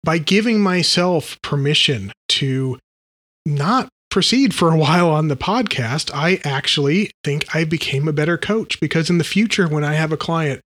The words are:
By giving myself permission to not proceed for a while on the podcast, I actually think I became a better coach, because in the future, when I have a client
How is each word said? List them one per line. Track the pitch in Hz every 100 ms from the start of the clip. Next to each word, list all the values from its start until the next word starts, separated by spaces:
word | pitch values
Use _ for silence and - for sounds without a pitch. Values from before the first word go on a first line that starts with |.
By | - 165
giving | 147 196 226 214
myself | 196 180 160 180 180 170 - -
permission | - 143 139 147 - 123 98 - -
to | - 139 131 131 120 _ _ _ _ _ _ 160
not | 147 151 254 - _ _
proceed | 202 - 247 269 -
for | 170
a | 160
while | 147 175 175
on | 156 156
the | 139
podcast, | - 226 220 - 113 151 -
I | 143 165 185 240
actually | 208 - - 139 175 208 -
think | - 143 -
I | 160 160
became | 160 - 135 156
a |
better | 151 156 170
coach, | - 220 - -
because | 156 165 160
in | 175
the | 156
future, | 196 220 - 170
when | 151
I | 147 151
have | 156
a | 156
client | - 165 151 131